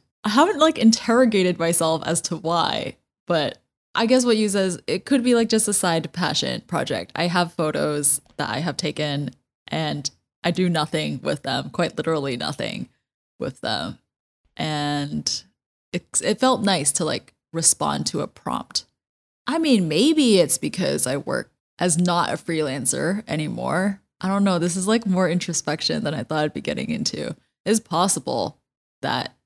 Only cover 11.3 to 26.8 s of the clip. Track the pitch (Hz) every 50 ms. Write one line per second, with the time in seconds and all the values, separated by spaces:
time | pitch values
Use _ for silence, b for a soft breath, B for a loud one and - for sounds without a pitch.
11.3 | 147 - - 135 127 131 143 147 - - 170 156 - - 151 165 160 151 139 139
12.3 | 123 123 - - 139 - - - - - - - _ _ _ _ _ _ _ _
13.3 | _ - - - - - - 113 110 71 80 95 - - _ _ _ _ _ _
14.3 | _ _ _ _ - - 156 156 151 147 147 147 147 143 143 147 151 151 143 -
15.3 | - - - _ _ _ _ _ _ _ _ _ - 175 - _ - - - -
16.3 | 214 - 254 262 254 - 208 196 190 156 147 - - - 165 151 123 - - -
17.3 | _ _ _ _ - 165 160 - - - 156 143 143 143 143 - - 143 147 -
18.3 | - - - 143 - - - - - - - _ _ _ _ _ _ _ _ _
19.3 | _ _ - 240 285 330 320 294 247 202 175 156 151 170 247 311 320 311 269 233
20.3 | 208 180 160 143 - - - 151 - - 180 139 147 - - 123 139 139 - 131
21.3 | 131 - - _ _ _ _ _ _ - 175 185 160 170 180 180 175 175 151 -
22.3 | - - - - 165 156 151 135 131 147 - - - - 147 170 196 214 - -
23.3 | 151 156 156 - - - - - 147 180 190 208 196 - _ _ _ - - 190
24.3 | 196 202 202 196 180 170 170 180 170 190 180 208 220 233 226 196 180 185 185 156
25.3 | 175 180 - - 165 - - - 156 - - - 160 151 - 147 143 139 - -
26.3 | 156 156 151 151 - - - - - -